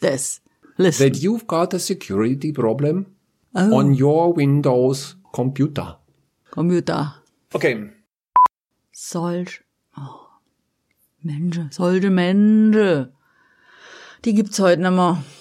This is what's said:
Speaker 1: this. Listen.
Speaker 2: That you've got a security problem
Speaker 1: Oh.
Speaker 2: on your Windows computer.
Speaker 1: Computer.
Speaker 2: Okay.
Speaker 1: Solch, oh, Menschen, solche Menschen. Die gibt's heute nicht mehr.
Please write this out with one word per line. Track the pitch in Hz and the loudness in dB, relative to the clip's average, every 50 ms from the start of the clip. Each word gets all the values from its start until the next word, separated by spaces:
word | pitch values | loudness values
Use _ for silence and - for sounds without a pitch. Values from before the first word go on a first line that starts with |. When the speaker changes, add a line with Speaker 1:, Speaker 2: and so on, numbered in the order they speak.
Speaker 1:
this. | - 180 139 135 - - - - _ _ _ _ _ _ _ | -2 -2 -2 -2 -6 -8 -10 -12 _ _ _ _ _ _ _
Listen. | - 180 185 143 - 139 139 | 0 0 2 2 2 2 2
Speaker 2:
That | 131 135 | 2 0
you've | 143 196 226 226 - | -2 -2 -2 -4 -4
got | - 170 160 175 185 | -4 -2 -2 -2 -2
a | - 180 | -4 -6
security | - - 196 175 - - 98 98 110 117 131 139 139 156 | -6 -6 -8 -8 -8 -6 -2 -2 -2 -2 -2 -4 -6 -6
problem | 151 139 120 110 110 135 139 147 160 190 196 - _ _ _ _ _ _ _ _ - | -4 -2 -2 -2 -2 0 -2 -2 -2 -2 -4 -8 _ _ _ _ _ _ _ _ -4
Speaker 1:
Oh. | 196 185 208 226 - | 0 2 2 4 4
Speaker 2:
on | 139 143 139 | 4 4 2
your | 123 131 143 151 160 170 175 170 | 4 2 2 2 2 2 2 2
Windows | 165 143 139 139 147 143 147 123 123 127 131 139 139 - - - _ _ _ | 2 2 2 2 2 2 2 2 2 2 2 0 -2 -6 -12 -18 _ _ _
computer. | - - 123 131 139 - 139 156 147 - 87 85 82 - _ _ _ _ _ _ _ _ _ _ | -6 -4 -4 -4 -2 -2 -2 -2 -4 -6 -10 -10 -12 -18 _ _ _ _ _ _ _ _ _ _
Speaker 1:
Computer. | - 175 160 175 180 175 - - 165 165 156 147 - _ _ _ _ _ _ _ - | -6 -2 -2 0 0 0 -2 -2 -4 -4 -6 -6 -10 _ _ _ _ _ _ _ -6
Speaker 2:
Okay. | 180 151 151 123 107 104 104 - _ _ _ _ _ _ _ - 988 988 1017 _ _ _ _ _ _ _ _ _ - | -2 -2 -2 -2 -2 -8 -12 -16 _ _ _ _ _ _ _ 2 2 2 2 _ _ _ _ _ _ _ _ _ -20
Speaker 1:
Solch, | - - - 170 170 175 175 175 180 180 - - _ _ _ _ _ _ _ | -14 -10 -8 -6 -4 -4 -4 -6 -8 -10 -12 -18 _ _ _ _ _ _ _
oh, | - 139 135 - - - _ _ _ _ _ _ _ _ _ _ _ _ _ _ _ _ _ _ _ | -18 -18 -18 -18 -20 -20 _ _ _ _ _ _ _ _ _ _ _ _ _ _ _ _ _ _ _
Menschen, | - 165 147 147 170 180 165 175 165 143 | -10 -8 -6 -4 -4 -4 -4 -6 -8 -8
solche | - - 180 175 185 190 185 196 | -6 -4 -2 0 0 0 2 2
Menschen. | 190 180 175 180 185 202 208 214 220 214 220 220 214 214 214 196 170 143 131 127 _ _ _ _ _ _ _ _ _ _ _ _ _ - - - - - - - - _ - | 2 2 2 2 2 4 4 4 4 4 4 4 4 4 4 2 2 0 -2 -6 _ _ _ _ _ _ _ _ _ _ _ _ _ -20 -20 -20 -20 -20 -20 -20 -16 _ -4
Die | 233 214 | -2 0
gibt's | 208 214 208 - - | 0 0 0 0 0
heute | 196 180 175 175 | 2 4 4 4
nicht | 180 185 | 2 2
mehr. | 185 185 180 175 175 160 139 - - - | 2 2 2 2 0 -2 -4 -10 -16 -20